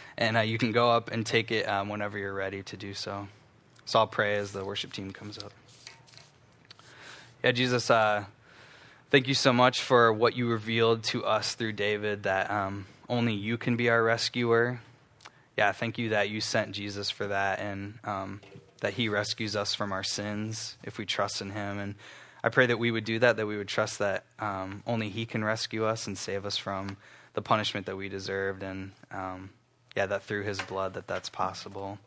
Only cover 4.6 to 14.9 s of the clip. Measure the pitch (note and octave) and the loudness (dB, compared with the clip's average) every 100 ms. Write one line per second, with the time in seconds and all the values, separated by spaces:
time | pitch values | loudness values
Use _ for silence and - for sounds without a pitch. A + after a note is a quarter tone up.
4.6 | F#2+ G#2 - - F#2+ - G#2 G#2 G#2 - | -6 -6 -8 -8 -10 -10 -12 -12 -14 -16
5.6 | - - - - - - - _ _ _ | -20 -20 -20 -20 -20 -20 -20 _ _ _
6.6 | _ - - - - - - - B2 B2 | _ -20 -20 -20 -18 -18 -20 0 2 4
7.6 | B2+ B2 - A#2 G#2+ G#2 G2+ - - - | 2 2 6 6 6 2 -2 -16 -20 -20
8.6 | - - - - _ C#3+ C3 C3 C#3 B2 | -20 -20 -20 -20 _ 4 4 4 6 8
9.6 | B2+ - - B2 A#2 G#2+ A#2 B2 A#2 A2+ | 6 4 6 8 8 6 2 2 0 0
10.6 | G#2+ A2+ A2+ A2+ A2 A#2+ G2+ G#2+ - - | 0 4 4 4 0 -2 0 0 0 -2
11.6 | A2 G#2 G#2 G#2 G#2 G#2 G2+ F#2+ - G#2 | -4 -2 0 0 -2 -2 0 0 2 0
12.6 | G2 G2+ F#2+ - - B2 A#2+ G#2 G#2+ A#2 | -2 -4 -10 -18 -2 0 2 0 -2 -2
13.6 | - A#2+ A#2+ A#2 A2+ A2+ - B2 A#2 A#2 | 0 2 4 4 4 2 0 0 4 4
14.6 | A#2+ A#2+ - | 4 0 -10